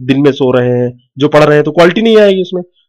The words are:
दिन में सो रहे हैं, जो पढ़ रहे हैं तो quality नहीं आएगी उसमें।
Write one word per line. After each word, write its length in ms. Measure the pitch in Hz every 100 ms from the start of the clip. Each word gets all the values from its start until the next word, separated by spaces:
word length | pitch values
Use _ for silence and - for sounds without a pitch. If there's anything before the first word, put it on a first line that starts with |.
दिन 180 | 127 135
में 80 | 143
सो 180 | 135 131
रहे 160 | 127 123
हैं, 200 | 123 123 123 _ -
जो 100 | 147
पढ़ 140 | 147
रहे 140 | 151 147
हैं 80 |
तो 80 | 147
quality 300 | 151 170 175
नहीं 160 | 226 214
आएगी 240 | 208 190
उसमें। 200 | 180 180 180 _